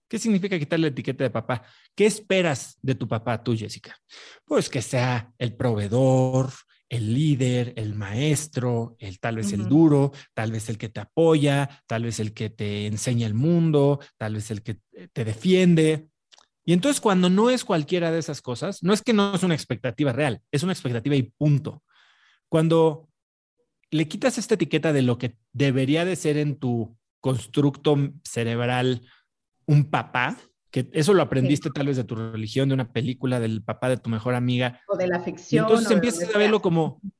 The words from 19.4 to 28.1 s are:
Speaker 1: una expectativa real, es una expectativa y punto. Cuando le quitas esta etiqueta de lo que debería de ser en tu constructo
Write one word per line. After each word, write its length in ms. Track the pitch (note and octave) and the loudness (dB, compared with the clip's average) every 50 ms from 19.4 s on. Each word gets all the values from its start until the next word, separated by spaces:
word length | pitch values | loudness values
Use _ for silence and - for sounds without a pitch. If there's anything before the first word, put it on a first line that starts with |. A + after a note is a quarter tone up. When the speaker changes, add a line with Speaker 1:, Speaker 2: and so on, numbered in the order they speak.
| F#3 | 0
Speaker 1:
una 120 | F3+ D#3+ | 0 0
expectativa 580 | - - - B2 - - B2 G#2+ - D3+ C3+ A2+ | 0 -2 -6 -6 -4 -4 -6 -2 0 -2 0 0
real, 280 | C3 D3+ C3+ G#2+ - - _ | 0 0 -2 -2 -6 -8 _
es 120 | - C#3 E3 | -4 -2 -2
una 80 | F#3+ F3+ | -2 -4
expectativa 420 | - - B2 A#2+ A#2 G#2+ C#3+ C#3+ | -4 -6 -6 -6 -4 -2 0 0
y 80 | C#3 A#2 | 0 0
punto. 600 | - _ _ D3 D3+ C#3+ C3 - - - - _ _ _ _ _ _ _ _ _ _ _ _ _ _ | -2 _ _ 2 2 2 2 0 -4 -10 -12 _ _ _ _ _ _ _ _ _ _ _ _ _ _
Cuando 600 | E3+ D#3+ D#3+ E3 E3 E3 D#3+ D#3+ D3+ D#3 - _ _ _ _ _ _ _ _ _ _ _ _ _ _ _ _ _ | 0 2 2 4 4 4 4 2 2 -2 -10 _ _ _ _ _ _ _ _ _ _ _ _ _ _ _ _ _
le 160 | C#3+ D#3 D#3 | -2 -2 -2
quitas 300 | D#3 - G3+ D4+ B3+ - | -2 -4 -2 -2 -2 -2
esta 180 | A#3+ - - A3 | -2 -2 -2 -2
etiqueta 380 | F3 E3+ C3+ - D#3 D#3+ D#3+ D3 | -2 0 0 0 0 0 2 2
de 80 | C#3 | 2
lo 160 | B2+ B2 A#2+ | 2 2 0
que 200 | - C3+ A#2 - _ _ _ - | 0 -4 -8 -8 _ _ _ -4
debería 520 | A#2 C#3 C#3 B2 C3 C3 C3 D3+ E3 F3 | 0 0 2 2 0 0 0 0 0 0
de 100 | F#3+ F3+ | -2 -4
ser 220 | - - D3+ D3 | -2 -2 -2 0
en 200 | D3+ D3 D3 C#3 | 0 -2 -2 -4
tu 400 | - C3+ B2 A#2+ A#2 A2 - - _ _ _ _ _ | -4 -4 -2 -2 -2 -4 -6 -10 _ _ _ _ _
constructo 800 | - C3 B2+ A2 - - - D3+ C#3 C#3+ C#3+ - - D#3 D3 C#3+ C#3 C#3 | -4 -2 -2 -2 -6 -4 0 2 2 2 0 0 0 0 2 2 0 -2